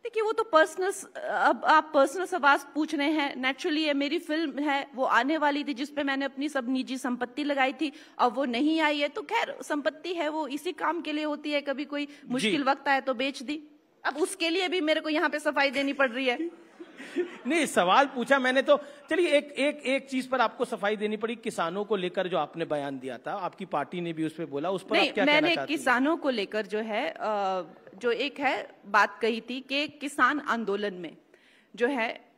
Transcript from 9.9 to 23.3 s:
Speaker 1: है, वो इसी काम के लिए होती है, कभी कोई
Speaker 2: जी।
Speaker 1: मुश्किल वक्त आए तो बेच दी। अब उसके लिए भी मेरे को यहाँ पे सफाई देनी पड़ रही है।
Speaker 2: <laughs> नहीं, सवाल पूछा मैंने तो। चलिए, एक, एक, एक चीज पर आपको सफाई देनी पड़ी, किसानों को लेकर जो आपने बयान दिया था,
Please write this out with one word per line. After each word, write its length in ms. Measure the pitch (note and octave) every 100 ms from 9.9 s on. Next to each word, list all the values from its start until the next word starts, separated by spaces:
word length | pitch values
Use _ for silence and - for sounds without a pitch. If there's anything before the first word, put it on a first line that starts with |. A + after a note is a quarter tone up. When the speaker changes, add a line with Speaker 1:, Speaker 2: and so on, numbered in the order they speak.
| D4+ E4+
Speaker 1:
है, 160 | F4 D4+
वो 180 | D#4 C#4+
इसी 240 | C#4+ F4+
काम 300 | D4+ D#4+ E4
के 100 | C#4+
लिए 120 | D4+
होती 280 | D4+ D4 D4
है, 100 | C#4+
कभी 240 | C#4 C4+
कोई 200 | D4 C#4+
Speaker 2:
जी। 220 | C#4+ - -
Speaker 1:
मुश्किल 340 | B3 G#4+ D#4+
वक्त 240 | C4 C#4 C#4+
आए 140 | C4+
तो 120 | C4
बेच 300 | A#3 C4+ C4+
दी। 200 | A#3 D4+ D4 - _ _
अब 140 | - C#4
उसके 320 | F#4 - E4
लिए 180 | F4 F4+
भी 140 | F4+
मेरे 200 | D4+ D#4
को 80 | D#4
यहाँ 200 | D#4 D#4
पे 100 | D4
सफाई 300 | D4 C#4+ C#4
देनी 240 | C4+ C#4
पड़ 180 | C#4 C4+
रही 140 | A#3
है। 440 | C4 A#3+ E4+ - - - E4+ - C4+
Speaker 2:
<laughs> 380 | D4 F4+ - A#3+
नहीं, 180 | E4
सवाल 400 | C4+ A3 F3+ G#3+
पूछा 340 | C#4 B3+ A#3 C#4
मैंने 220 | B3+ C4
तो। 160 | C4+ C#4+ - - -
चलिए, 180 | D#4+ E4+
एक, 240 | D4 D4
एक, 320 | - C#4+ D4
एक 240 | B3 C4+ C4+
चीज 180 | C4 B3+
पर 140 | B3+
आपको 240 | A3+ -
सफाई 300 | A#3 G#3+ G3+
देनी 220 | G#3+ G#3+ G#3+
पड़ी, 180 | A3
किसानों 500 | A#3 A3+ - E3 F#3+
को 100 | G#3
लेकर 320 | G#3 F3+ F#3 F#3
जो 100 | F3
आपने 280 | D3 E3
बयान 340 | D#3+ D3 C#3 C3+
दिया 180 | B2+ A#2
था, 140 | D3